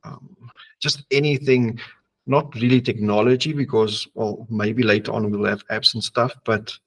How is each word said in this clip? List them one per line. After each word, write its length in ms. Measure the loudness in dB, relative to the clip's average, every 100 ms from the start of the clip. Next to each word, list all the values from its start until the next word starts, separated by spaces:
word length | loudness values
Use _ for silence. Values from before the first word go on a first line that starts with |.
um, 320 | -18 -18 -20 -20 -20 _ -20 _
just 240 | -6 -6 -2
anything, 680 | 0 2 0 2 2 2 -4 -14 -20 _ _ 0
not 280 | 0 0
really 260 | -2 4 4
technology 720 | 2 -2 0 4 4 2 0
because, 540 | -4 -2 2 0 -2 -10
well, 320 | -6 -6 -6 -8
maybe 320 | -4 -2 0
later 300 | 2 2 0
on 180 | -4 -2
we'll 180 | -2 -2
have 180 | -4 -6
apps 260 | -2 0
and 100 | -2
stuff, 300 | -6 -2 -2 -4
but 280 | -2 -2 -2 -18